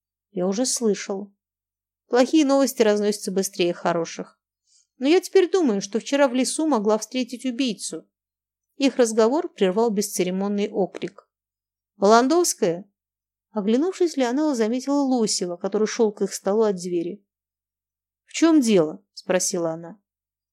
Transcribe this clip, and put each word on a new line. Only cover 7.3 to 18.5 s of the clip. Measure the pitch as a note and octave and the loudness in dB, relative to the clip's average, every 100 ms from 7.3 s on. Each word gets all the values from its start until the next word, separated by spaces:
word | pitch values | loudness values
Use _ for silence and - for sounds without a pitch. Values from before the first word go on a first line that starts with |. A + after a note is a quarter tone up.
| B3 C4 | -8 -6
убийцу. | A#3 C4 G3+ - D#3+ - _ _ _ _ _ _ - | -4 -4 -4 -10 -12 -14 _ _ _ _ _ _ -2
Их | C4+ A#3 | 0 2
разговор | A#3+ A3 A3 C#4+ F4 | 2 2 2 2 -4
прервал | - F#3+ F#3 A#3 | -2 0 2 0
бесцеремонный | G3+ G3+ - F3+ F#3 G3+ G3+ G#3 | 0 -4 -4 -2 -2 -4 -4 -4
окрик. | A3 F3+ - F3 - _ _ _ _ _ _ _ _ | -2 -4 -6 -12 -12 _ _ _ _ _ _ _ _
«Баландовская?» | G3+ A3+ C4 E4 F4 - F#3 E3 G3+ _ _ _ _ _ _ | 4 6 6 2 0 0 -2 -2 -8 _ _ _ _ _ _
Оглянувшись, | G#3+ G3 A#3 E4+ F#4 F4 D4 | -4 0 0 0 0 -2 0
Леонела | A#3+ B3+ D#4 | -2 0 0
заметила | B3+ G#3+ B3 B3+ C#4+ | 0 -2 -2 -2 0
Лосева, | C4+ B3+ G#3+ - F3+ F3 | 0 0 0 -2 -6 -6
который | F#3+ G3+ G#3+ | -4 -2 -2
шёл | - A3 | 0 0
к | G#3 | 0
их | G3 | -6
столу | - - G#3 | -4 -2 0
от | A3 F#3 | 0 -2
двери. | F3+ F3 E3 G#3 _ _ _ _ _ _ _ _ _ _ _ | -4 -4 -4 -8 _ _ _ _ _ _ _ _ _ _ _
«В | |
чём | - D#4+ | 0 4